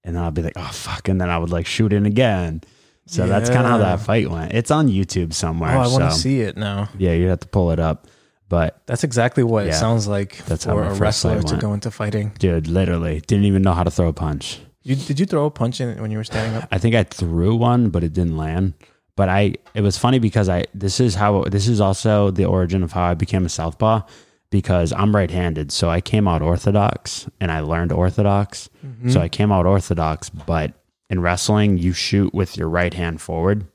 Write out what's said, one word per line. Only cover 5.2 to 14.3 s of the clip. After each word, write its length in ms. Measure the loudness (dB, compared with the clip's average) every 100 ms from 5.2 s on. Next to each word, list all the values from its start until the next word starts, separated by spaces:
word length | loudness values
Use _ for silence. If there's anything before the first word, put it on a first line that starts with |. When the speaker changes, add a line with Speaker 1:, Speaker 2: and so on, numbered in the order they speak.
| -2
Speaker 1:
somewhere, 420 | -4 -4 -2 0 2
Speaker 2:
Oh, 40 |
I 60 | 2
wanna 240 | 2 2
Speaker 1:
so 60 | 2
Speaker 2:
see 240 | 0 0
it 160 | -2 -4
now. 320 | -6 -4 -6 -2
Speaker 1:
Yeah, 160 | 0
you 140 | 2 2
have 100 | 0
to 60 | -2
pull 240 | 0 2
it 80 | 0
up. 280 | -2 -4 _ _ _ _ _
But 300 | 0 0 -4 -8
Speaker 2:
That's 180 | -4
exactly 400 | -2 2 2 2
what 220 | 2 2 0
it 40 |
Speaker 1:
yeah, 20 | 0
Speaker 2:
sounds 320 | 2 2 0
like 300 | -2 -4 -10 -6
Speaker 1:
that's 180 | -4
how 80 | 0 0
Speaker 2:
for 40 |
Speaker 1:
my 40 | 0
Speaker 2:
a 20 |
Speaker 1:
first 100 | 0
Speaker 2:
wrestler 340 | 0 0 0 0
Speaker 1:
fight 120 | -2
Speaker 2:
to 60 | -2
Speaker 1:
went. 60 |
Speaker 2:
go 120 | -2
into 180 | -4 -6
fighting. 400 | -6 -4 -2 -4 0
Speaker 1:
Dude, 280 | 0 0 0
literally. 540 | 0 2 0 -2 -4 0
Didn't 160 | 2
even 180 | 4 4
know 120 | 4
how 100 | 2
to 80 | 0
throw 160 | 2 0
a 60 |
punch. 480 | 0 -4